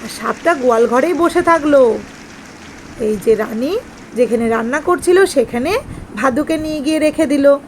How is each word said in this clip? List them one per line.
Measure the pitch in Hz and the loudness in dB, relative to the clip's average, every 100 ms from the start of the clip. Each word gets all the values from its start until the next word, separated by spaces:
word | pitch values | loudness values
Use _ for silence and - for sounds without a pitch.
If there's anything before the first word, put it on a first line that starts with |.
আর | 226 - | -14 -10
সাপটা | 220 226 - | -8 -4 -2
গোয়াল | 285 254 226 233 | 0 2 2 2
ঘরেই | 240 311 | 2 0
বসে | 311 339 330 | 0 0 2
থাকলো। | 349 330 302 285 247 214 208 - - - - - - - - - | 2 2 4 4 4 2 -8 -20 -20 -20 -20 -20 -20 -20 -20 -6
এই | 220 214 208 | -4 -2 0
যে | 214 | 0
রানী | 220 220 262 403 494 - - 226 | 0 -4 -4 -4 -8 -20 -12 -2
যেখানে | 240 220 233 | 0 0 0
রান্না | 226 226 285 | -2 -2 -4
করছিল, | 330 359 - 359 381 | 0 -2 2 4 4
সেখানে | 285 233 240 269 427 622 - - 208 | 2 -2 -2 -2 -4 -4 -14 -14 -4
ভাদুকে | 262 247 294 320 | -2 -2 -2 -4
নিয়ে | 311 311 | -4 -6
গিয়ে | 269 311 | -2 0
রেখে | 302 302 311 | 0 0 0
দিল | 285 277 285 | 4 4 2